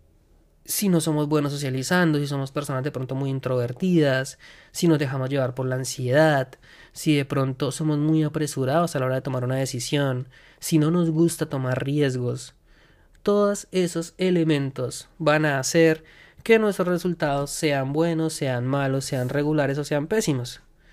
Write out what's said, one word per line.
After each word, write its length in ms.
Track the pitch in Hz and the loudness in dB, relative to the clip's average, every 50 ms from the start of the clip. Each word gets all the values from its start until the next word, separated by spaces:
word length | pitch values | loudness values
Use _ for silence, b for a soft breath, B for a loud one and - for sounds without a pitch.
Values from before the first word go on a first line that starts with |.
| _ _ _ _ _ _ _ _ _ _ _ _ _ | _ _ _ _ _ _ _ _ _ _ _ _ _
Si 240 | - - - 208 196 | -8 -4 -2 2 2
no 140 | 175 165 | 2 2
somos 260 | 151 165 151 151 151 147 | 2 2 0 0 0 0
buenos 240 | 156 151 143 143 | 0 0 0 -2
socializando, 680 | 143 143 147 131 127 131 127 - 180 180 175 165 151 147 | -4 -4 -6 -4 -4 -4 -2 0 2 4 4 4 2 0
si 80 | 147 | 0
somos 240 | 139 143 139 135 135 | -2 -4 -4 -6 -4
personas 340 | - 151 143 - 135 131 131 | -6 -8 -6 -4 -4 -4 -4
de 60 | 147 | -4
pronto 240 | - 127 131 127 135 | -6 -6 -6 -6 -4
muy 140 | 135 139 135 | -4 -4 -4
introvertidas, 1080 | 135 131 - 127 127 127 120 120 123 - 190 185 180 165 151 139 131 131 135 - - B B B B B B B | -4 -4 -4 -2 -2 -2 -2 -2 -4 -2 0 2 4 4 4 4 2 0 -2 -6 -12 B B B B B B B
si 160 | B - 185 170 | B 0 2 4
nos 100 | 160 147 | 4 4
dejamos 300 | 151 127 139 135 131 131 | 2 -2 -2 -4 -4 -2
llevar 260 | 139 139 131 123 123 | 0 0 -2 -2 -2
por 120 | 131 131 | -4 -4
la 80 | 127 127 | -2 -2
ansiedad, 760 | 131 131 - - - 127 120 127 147 160 156 147 139 131 - - _ B B B B B B | -4 -4 -6 -6 -4 -2 2 4 4 6 6 4 2 0 -4 -8 _ B B B B B B
si 220 | B - - 160 151 | B -4 0 2 2
de 120 | 143 139 | 2 0
pronto 440 | - - 139 135 135 131 - 151 131 | 0 -2 -2 0 -2 -2 -4 -4 -4
somos 280 | - - 156 156 151 147 | -4 -2 -2 0 0 2
muy 240 | 147 156 160 160 | 2 2 2 2
apresurados 760 | 156 151 151 156 151 147 - 135 131 131 143 170 175 165 - | 2 0 -2 -4 -4 -4 -2 -2 -2 0 2 0 0 0 -2
a 20 | 143 | -2
la 80 | 127 | -2
hora 100 | 131 131 | 0 -2
de 40 | 131 | -2
tomar 240 | 127 139 131 127 123 | -4 -4 -4 -2 -2
una 120 | 123 131 | -2 -2
decisión, 720 | 131 135 131 - 123 - - 151 143 143 135 127 127 131 B B B B B B B | -2 -2 -4 -4 -8 -4 -2 0 0 0 0 -2 -4 -6 B B B B B B B
si 180 | - - 170 156 | -4 2 2 4
no 120 | 147 156 | 4 4
nos 200 | 170 180 175 165 | 2 2 2 2
gusta 400 | 156 156 170 170 160 - 156 156 | 2 2 2 2 0 -2 -6 -6
tomar 340 | - 135 127 127 127 123 120 | -4 -4 -2 -2 -2 -2 -2
riesgos, 680 | 139 143 147 147 135 127 127 123 120 123 127 - - _ _ b b b b b b b b b b b b | -2 0 0 0 0 0 -2 -4 -4 -6 -6 -10 -16 _ _ b b b b b b b b b b b b
todos 460 | _ 208 202 208 202 202 202 - - - | _ 0 2 4 2 2 0 -4 -8 -4
esos 420 | - 185 180 170 - 170 165 - - | -2 -2 -2 0 -2 -6 -6 -8 -6
elementos 920 | - 185 185 185 170 160 160 151 143 139 135 - - 127 123 - - - - _ - | -2 0 2 2 2 4 2 2 0 0 -4 -4 -6 -8 -8 -8 -12 -16 -18 _ -2
van 260 | 165 147 147 156 156 | 0 2 2 4 2
a 140 | 151 139 135 | 2 0 0
hacer 440 | 131 - - 170 165 160 156 156 B B B B B B B B | -2 2 4 6 6 6 4 2 B B B B B B B B
que 160 | - - 226 220 | 2 4 4 6
nuestros 300 | 220 208 190 - 180 180 | 6 2 0 0 0 0
resultados 640 | 180 170 - 185 170 - 160 147 139 139 143 139 | 0 0 0 -2 -2 0 -2 -2 0 -2 -4 -4
sean 420 | - - 165 151 143 135 131 135 | -4 -2 0 0 0 0 0 -2
buenos, 400 | 143 156 165 170 165 160 160 160 | 0 0 0 2 2 0 -2 -2
sean 340 | 156 - 151 131 127 120 123 | -2 -2 -2 -2 -2 -2 0
malos, 380 | 131 135 143 139 135 135 135 135 | 0 0 0 0 0 0 -2 -2
sean 240 | - 147 127 123 127 | -2 -4 -2 -2 -2
regulares 480 | 139 143 147 151 156 151 143 135 139 | -2 0 0 2 2 2 0 0 -2
o 80 | 147 143 | -4 -2
sean 220 | - 151 147 147 | -2 -2 -2 -2
pésimos. 560 | 160 214 220 214 - 143 127 123 - - - - _ _ b b b | 0 -2 0 0 0 -2 -2 -4 -8 -12 -16 -20 _ _ b b b